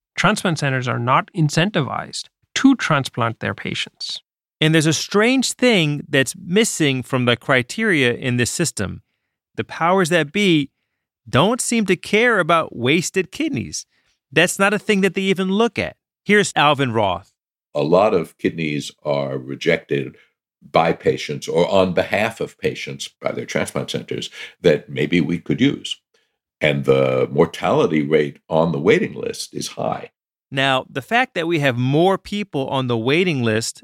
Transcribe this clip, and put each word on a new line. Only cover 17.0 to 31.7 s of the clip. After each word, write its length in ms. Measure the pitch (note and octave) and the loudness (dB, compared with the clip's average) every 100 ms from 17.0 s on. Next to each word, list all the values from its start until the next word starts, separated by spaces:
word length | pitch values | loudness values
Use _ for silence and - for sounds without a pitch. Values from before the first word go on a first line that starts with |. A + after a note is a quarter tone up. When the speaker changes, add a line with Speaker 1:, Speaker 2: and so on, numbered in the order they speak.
| G2+ F2+ - _ _ _ _ | 0 -2 -8 _ _ _ _
Speaker 3:
A 80 | D2+ | -4
lot 320 | D2 F2 G#2+ | 2 4 4
of 240 | G2 E2 _ | 2 -2 _
kidneys 540 | F#2+ E2+ D#2 D2 C#2 - | -4 -4 -4 -4 -8 -8
are 340 | D2+ C#2+ C#2 C2+ | -4 -2 -2 -6
rejected 760 | B1+ C#2 - F#2+ - C#2+ B1+ - _ _ _ _ | -8 -6 -2 -2 -2 -4 -6 -12 _ _ _ _
by 320 | - E2 E2 | -2 0 2
patients 540 | E2+ - C2 - C#2+ - | 0 -2 -2 -4 -8 -4
or 200 | D#2+ F2+ | 0 2
on 260 | G2 F#2 | 2 2
behalf 460 | F2 F2+ G2+ A2+ - | 0 -2 -2 -2 -4
of 200 | - - | -10 -6
patients 480 | F#2+ C#2+ - C2+ - | -6 -6 -10 -12 -14
by 240 | _ - | _ -8
their 140 | A#1+ - | -8 -6
transplant 440 | - D#2+ - - | -6 -4 -6 -6
centers 400 | B1+ - - - - - - | -8 -8 -8 -10 -12 -18 0
that 280 | F2 D2 - | 2 2 0
maybe 320 | C2+ C#2+ F2 | -4 0 2
we 180 | D2 E2+ | 2 -2
could 200 | - - | -2 0
use. 400 | - - - - _ _ _ _ _ - | 0 0 -8 -12 _ _ _ _ _ -2
And 220 | D#2 C#2+ C2+ | 0 0 2
the 420 | C2+ C2 B1+ B1 | 2 2 0 0
mortality 720 | C#2 E2 - F2+ C3 A#2 D#2+ | 2 0 0 -2 0 2 0
rate 340 | C#2+ D#2 D2 C#2+ - | 2 0 0 -6 -2
on 240 | D#2+ E2+ | 0 0
the 80 | C#2+ | 2
waiting 360 | D#2+ D#3 A2 - | 2 2 0 -6
list 400 | - - - - | -8 -8 -12 -10
is 140 | - | -10
high. 420 | - - - - _ _ _ _ | -6 -6 -6 -10 _ _ _ _
Speaker 2:
Now, 320 | C3+ C3+ C3 - | -2 0 0 -2
the 120 | C#3 | -10
fact 320 | C3 A3+ B3+ - | -2 -2 -2 -4
that 120 | E3 | -2
we 120 | E3+ | 0
have 180 | C#3+ | 0